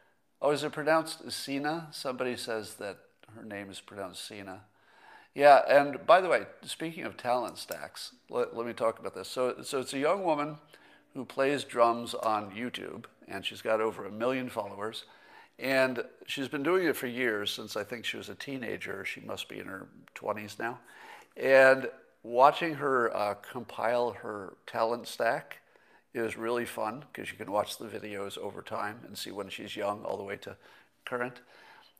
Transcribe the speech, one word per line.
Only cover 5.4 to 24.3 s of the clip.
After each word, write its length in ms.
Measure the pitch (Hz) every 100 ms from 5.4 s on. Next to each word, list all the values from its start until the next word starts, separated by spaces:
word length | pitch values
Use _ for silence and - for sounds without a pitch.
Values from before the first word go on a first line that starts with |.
| 143 135 -
and 380 | 143 143 135 -
by 140 | 175
the 80 | 185
way, 180 | 123 98 -
speaking 420 | - - 160 165 120
of 100 | -
talent 420 | 123 123 113 -
stacks, 560 | - 78 76 - - - -
let, 260 | 120 120 113
let 120 | 120
me 60 |
talk 260 | 113 113 110
about 160 | 101 -
this. 140 | 95
So, 320 | - 123 -
so 180 | 131 139
it's 140 | 127
a 60 | 139
young 240 | 147 196
woman 340 | 180 147 147 151 - - - - _
who 100 | 139
plays 400 | 123 - 135 143
drums 500 | - 120 117 117 120
on 380 | - 113 107 104
YouTube, 540 | 98 120 - 95 98 - _ -
and 180 | 95 92
she's 160 | 104
got 180 | 110 110
over 260 | 110 - 98
a 60 |
million 380 | 107 120 131 127
followers. 560 | 117 101 98 107 120 - - - - - -
And 460 | 127 135 131 120 - - -
she's 240 | - 135
been 140 | 151
doing 220 | 143 185 170
it 120 | -
for 100 | 123
years, 440 | 120 123 104 101
since 260 | - 110 107
I 60 |
think 200 | 101 117
she 140 | 104 113
was 100 | 101
a 80 | 95
teenager. 680 | - 135 110 98 - 98 92
She 160 | -
must 260 | 107 98 -
be 120 | 101
in 80 | 95
her 200 | 95 - - - -
twenties 420 | 104 104 104 -
now. 200 | 117 127 - - - - - -
And 520 | 127 135 131 131 120 - - _
watching 520 | 113 120 139 151 170 143
her, 400 | 143 131 113 101
uh, 200 | 104 101
compile 760 | - 127 117 - 110 120 120
her 440 | 101 113